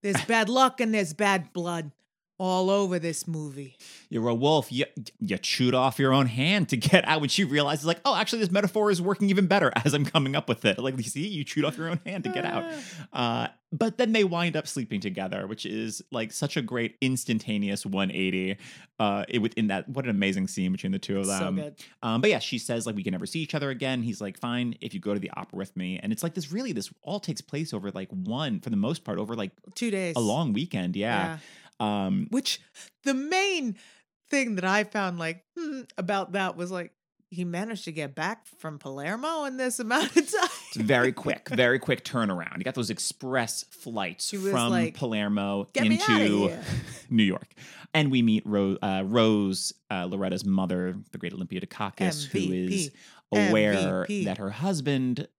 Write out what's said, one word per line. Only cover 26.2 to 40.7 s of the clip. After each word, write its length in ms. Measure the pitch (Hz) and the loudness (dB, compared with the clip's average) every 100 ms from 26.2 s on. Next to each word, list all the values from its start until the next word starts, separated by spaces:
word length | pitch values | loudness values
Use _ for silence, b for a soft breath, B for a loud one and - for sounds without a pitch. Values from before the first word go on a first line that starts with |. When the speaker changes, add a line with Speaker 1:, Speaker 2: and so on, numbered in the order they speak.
Speaker 2:
like, 120 | 170 175 | -4 -6
this 180 | 143 | -6
really, 180 | 185 262 | -6 -4
this 180 | 120 95 - | -6 -8 -12
all 180 | - 202 | -8 -6
takes 220 | 190 131 | -6 -8
place 320 | - 143 160 | -6 -6 -6
over, 180 | 107 98 | -6 -6
like, 180 | 95 95 | -8 -8
one, 500 | 95 92 120 151 101 | -6 -4 -4 -2 -4
for 80 | - | -2
the 80 | 104 | 0
most 260 | 107 165 | 0 -2
part, 160 | - 92 | -4 -6
over, 160 | 104 117 | -4 -6
like, 160 | 98 _ - - | -6 _ -18 -6
Speaker 1:
Two 160 | 240 | -4
days. 240 | 196 180 143 | -2 -2 0
Speaker 2:
a 60 | |
long 320 | 110 127 160 | 2 2 0
weekend, 420 | 104 160 98 90 90 | 0 -2 -2 -2 -2
yeah. 300 | 107 110 160 | 0 2 0
Speaker 1:
Yeah. 120 | 160 B B B _ | -4 B B B _
Speaker 2:
Um, 460 | - 104 95 95 - | -2 0 0 0 0
Speaker 1:
Which, 280 | 254 - - B B B _ 277 | -2 -2 -6 B B B _ -2
the 80 | |
main 640 | 262 294 370 392 359 254 190 B B _ _ _ | -2 0 0 2 0 -2 -6 B B _ _ _
thing 260 | 285 247 196 | 0 0 0
that 100 | 185 | 2
I 180 | 202 | 4
found, 340 | 208 214 190 175 | 2 -2 -2 -2
like, 280 | 160 170 _ - | -6 -6 _ -10
hmm, 260 | 320 269 240 - | -8 -8 -10 -8
about 360 | 180 202 185 | -2 -2 -2
that 240 | 190 185 170 | -2 -2 -4
was, 140 | 175 | -8
like, 200 | 185 170 _ _ _ _ | -8 -10 _ _ _ _
he 140 | 175 180 | -6 -4
managed 400 | 170 220 208 - | -4 -6 -8 -8
to 80 | |
get 200 | 156 143 | -8 -8
back 320 | 135 165 226 - | -4 -4 -4 -12
from 320 | - 160 147 | -14 -12 -12
Palermo 680 | 139 135 147 220 294 320 277 | -12 -8 -6 -4 -4 -4 -6
in 100 | 262 | -4
this 240 | 254 240 | -4 -2
amount 280 | 226 254 302 330 | 0 0 2 2
of 120 | 294 | 2
time. 200 | 415 349 - | 0 0 -4
Speaker 2:
It's 80 | - | -12